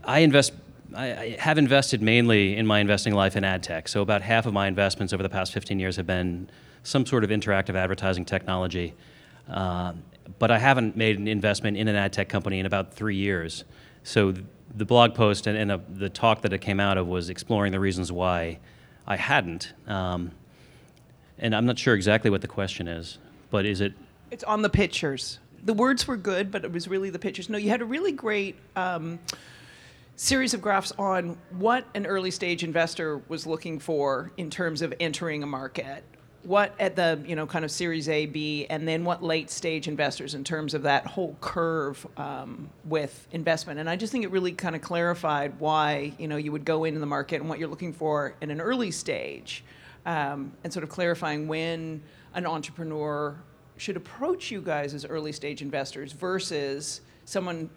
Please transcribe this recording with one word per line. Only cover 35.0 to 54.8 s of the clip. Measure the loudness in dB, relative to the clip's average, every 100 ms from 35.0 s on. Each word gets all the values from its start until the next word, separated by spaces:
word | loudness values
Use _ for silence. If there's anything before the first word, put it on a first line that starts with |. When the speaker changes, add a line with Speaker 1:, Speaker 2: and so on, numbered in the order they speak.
| -4 -2 -4 -4
Speaker 2:
a | -4
market, | -6 -8 -8 -8 -12 -16 -20 -20 -20
what | 0 2 2 0
at | -2 2
the, | 2 2 -2
you | -6
know, | -4
kind | -4 -4
of |
series | -4 -4 -2 0
A, | 0 0
B, | -4 -4 -4 -4
and | -4 -2
then | -2
what | 0 -2
late | 0 -2 -2
stage | -6 -4 -4 -4
investors | -2 -2 -2 -8 -8
in |
terms | -6 -4 -2
of | -2
that | 2 2 0
whole | -6 -6 -6
curve, | -6 -2 0 0 -4 -6 -14 -10
um, | -8 -8 -10 -14 -16 -16 -4
with | -2 -2 -8 -10
investment. | -4 0 -2 -2 -6
And | -4
I | -4
just | -2
think | -2
it | 0
really | 0 -2
kind | -2 -6 -6
of |
clarified | -2 0 0 0 0 0 -2 -2
why, | 0 2 2 0 -4 -8
you | -6
know, | -6
you | -4
would | -6 -2
go | 0
into | 0 -2
the | -4
market | -4 -2 -4
and | -4
what | -6
you're | -6
looking | -6 -10
for | -4 -2 0 -2 -6
in | -8
an | -4
early | -2 -2 -2
stage, | -4 -4 -4 -6 -10 -12 -14 -14 -20 -20 -12 -6
um, | -2 -2 -4 -10 -10
and | -10
sort | -8
of | -8
clarifying | -2 0 0 -2 -4 -4
when | -4 -4 -4 -6 -10 -14 -20 -10
an | -6 -4
entrepreneur | -4 -6 -10 -8 -4 -4 -4 -4 -8 -20 -20 -20 -12
should | -8 -8
approach | -8 -6 -4 -4 -4
you | -8
guys | -4 -4